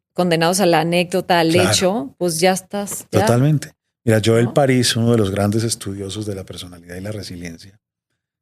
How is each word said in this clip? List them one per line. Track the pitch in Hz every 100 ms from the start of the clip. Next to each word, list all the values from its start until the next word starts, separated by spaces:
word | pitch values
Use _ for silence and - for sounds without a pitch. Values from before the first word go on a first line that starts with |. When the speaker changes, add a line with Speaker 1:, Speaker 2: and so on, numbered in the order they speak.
| _
Speaker 1:
condenados | - 180 165 165 185
a | 175
la | 165
anécdota, | 165 175 175 185 175 175
al | 165
Speaker 2:
Claro. | 175 180
Speaker 1:
hecho, | - 185 214 277 -
pues | 175 160
ya | 185
estás, | 185 - 202 202 - -
ya. | 107
Speaker 2:
Totalmente. | 107 120 143 151 - - _ _
Mira, | - 110
Joel | 107 113 120
Speaker 1:
¿No? |
Speaker 2:
París, | 151 139 127 117 117
uno | 117
de | 117
los | 98
grandes | 98 101 110
estudiosos | 113 110 - 98 98 98 107
de |
la | 95
personalidad | 92 92 92 87 85 90
y |
la | 98
resiliencia, | 104 90 90 87 82 98 101 _ _ _ _ _ _